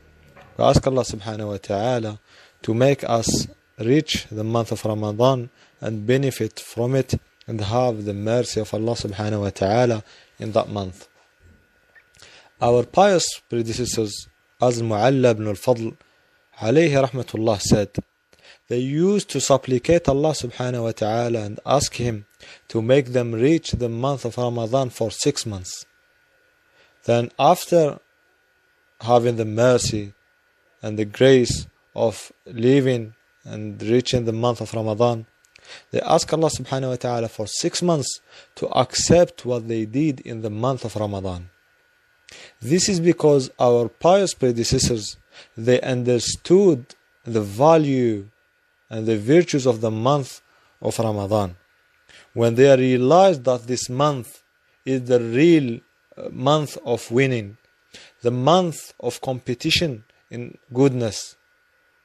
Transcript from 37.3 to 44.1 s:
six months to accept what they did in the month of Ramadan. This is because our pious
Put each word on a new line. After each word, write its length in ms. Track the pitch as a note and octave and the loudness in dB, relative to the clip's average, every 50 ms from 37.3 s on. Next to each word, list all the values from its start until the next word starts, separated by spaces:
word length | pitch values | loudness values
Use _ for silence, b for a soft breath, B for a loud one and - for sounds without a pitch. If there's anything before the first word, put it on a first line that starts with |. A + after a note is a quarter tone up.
| - - G#2+ | -8 -10 -10
six 360 | G2+ - - - E3+ - - F3 | -8 -6 -6 -4 -4 -4 -2 0
months 380 | F3+ E3+ D3 B2+ - - - b b b b b b b | 0 0 0 -2 -6 -8 -12 b b b b b b b
to 120 | - - - | -8 -8 -2
accept 800 | - - B2 - - - - - D#3+ F3 F3 F3 - - - | 0 0 0 0 -2 -4 2 4 6 6 6 4 0 -6 -6
what 200 | A#2+ B2 A#2+ A2+ | -6 -4 -4 -4
they 200 | A2+ A#2 A2+ A2 | -4 -4 -4 -4
did 340 | G#2+ A2 C3+ D#3+ D#3 C3 B2+ | -4 -2 0 0 0 -2 -4
in 220 | - B2 A#2+ A2+ A2 | -8 -12 -12 -8 -8
the 80 | A2 | -8
month 340 | G#2 G#2+ A#2 C3 C3+ A#2+ - | -6 -2 -2 -2 -2 -2 -6
of 100 | A2+ - | -8 -6
Ramadan. 540 | G#2 G#2+ G#2 G2+ G2 F#2+ F#2+ F2+ F2 F2+ F2+ _ _ _ _ _ _ _ _ _ _ _ _ _ _ _ B B B B B B B | -4 -4 -4 -4 -6 -6 -6 -8 -8 -12 -16 _ _ _ _ _ _ _ _ _ _ _ _ _ _ _ B B B B B B B
This 280 | A2+ A2+ D#3+ F#3 - - | -4 0 0 0 2 0
is 120 | G3 E3+ | 0 2
because 500 | E3 F3 D#3 - - D3+ D3 C#3 B2+ - - - | 2 2 2 4 4 4 4 4 2 0 -2 0
our 300 | B2+ B2 A#2+ A#2+ A#2+ G#2+ | 2 4 4 4 2 0
pious 460 | - _ - E3 | -4 _ 4 4